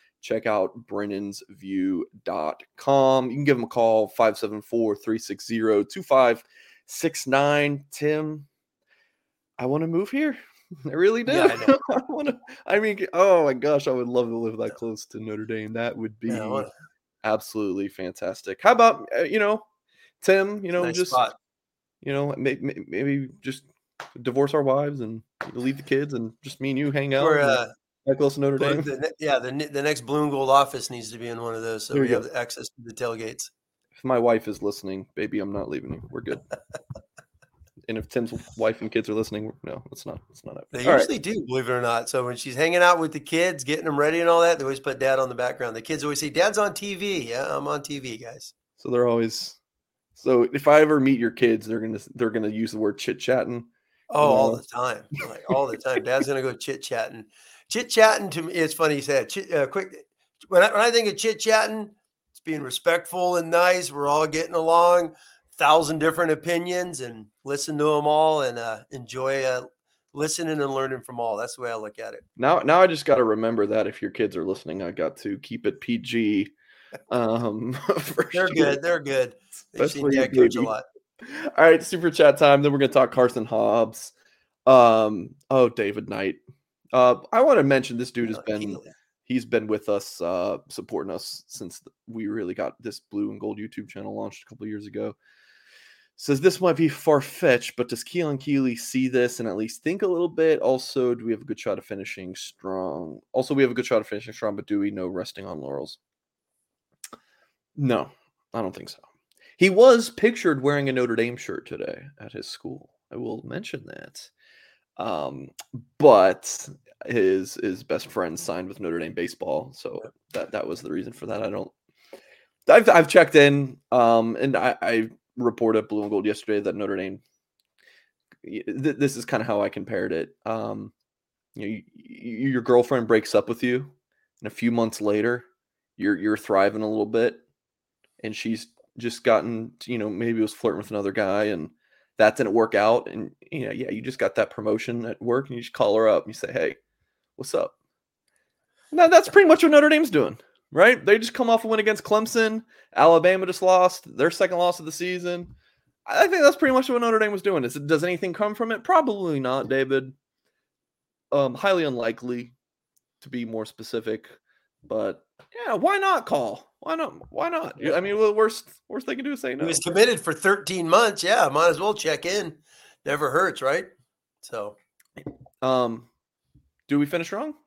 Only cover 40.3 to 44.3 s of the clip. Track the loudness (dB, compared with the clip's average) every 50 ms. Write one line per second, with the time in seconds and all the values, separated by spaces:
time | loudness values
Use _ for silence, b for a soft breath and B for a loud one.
40.3 | _ -20 _ -18 -18 -18 -18 -14 -12 -2 2 4 4 4 4 2 0 -4 -4 -6
41.3 | -6 -6 -6 -4 -4 -4 -2 -2 -2 0 0 0 0 -2 -2 -4 -4 -4 -4 -4
42.3 | -6 -8 -10 -8 -4 -2 0 2 4 6 6 6 6 4 2 -2 -6 -8 -8 -4
43.3 | -2 0 0 0 -2 -4 -4 -4 -4 -4 -2 -2 0 2 2 2 2 2 2 4